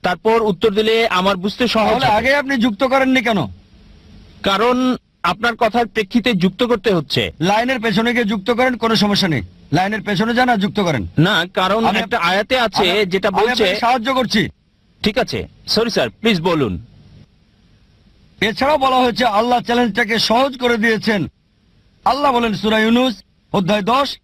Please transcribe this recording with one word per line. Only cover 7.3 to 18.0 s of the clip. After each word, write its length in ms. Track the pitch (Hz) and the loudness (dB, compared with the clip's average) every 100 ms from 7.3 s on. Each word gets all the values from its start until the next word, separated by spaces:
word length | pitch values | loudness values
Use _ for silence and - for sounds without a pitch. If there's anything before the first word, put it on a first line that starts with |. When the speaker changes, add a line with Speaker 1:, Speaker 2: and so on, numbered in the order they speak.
| - | -2
Speaker 2:
লাইনের 400 | 170 208 240 262 | 0 0 0 -2
পেছনে 340 | 226 196 233 | -2 0 0
গিয়ে 100 | 240 | 0
যুক্ত 280 | 220 220 190 | -2 -2 -2
করেন, 260 | 233 254 247 | 0 0 0
কোনো 180 | 226 220 | -2 0
সমস্যা 320 | 208 202 190 | 0 0 0
নেই। 140 | 143 95 - - | -2 -4 -16 -4
লাইনের 280 | 151 190 214 | -2 -2 -4
পেছনে 340 | 202 190 226 240 | -4 -2 0 2
যান 140 | 254 | 2
আর 80 | 233 | 2
যুক্ত 220 | 196 - | 0 -2
করেন। 280 | 180 139 82 - | -2 -2 -4 0
Speaker 1:
না, 280 | 170 202 180 | 2 2 -2
কারণ 320 | - 185 214 226 | -2 0 2 0
Speaker 2:
আমি 140 | 214 | -2
Speaker 1:
একটা 180 | 226 240 | -2 -2
আয়াতে 420 | 170 190 214 254 | 0 0 0 0
আছে 320 | 233 - 190 | 0 0 0
Speaker 2:
আমি 140 | 196 208 | 0 0
Speaker 1:
যেটা 220 | 190 202 | 0 0
Speaker 2:
আমি 120 | 190 | 0
Speaker 1:
বলছে 120 | 220 | 0
Speaker 2:
আপনাকে 240 | 247 202 202 | 2 0 0
সাহায্য 380 | 233 254 226 | 0 0 0
করছি। 360 | 254 240 220 143 - _ _ _ _ | -2 0 -2 -2 -6 _ _ _ _
Speaker 1:
ঠিক 140 | - 220 | -4 -2
আছে, 300 | 247 110 85 - - | -4 -4 -10 -14 -4
সরি 220 | - 233 | -2 -2
স্যার, 200 | 196 127 | -2 -4
প্লিজ 320 | - 226 190 | -2 -2 0
বলুন। 440 | 165 165 123 87 - - - - - _ _ _ _ _ _ _ | 0 0 0 -4 -10 -20 -20 -20 -20 _ _ _ _ _ _ _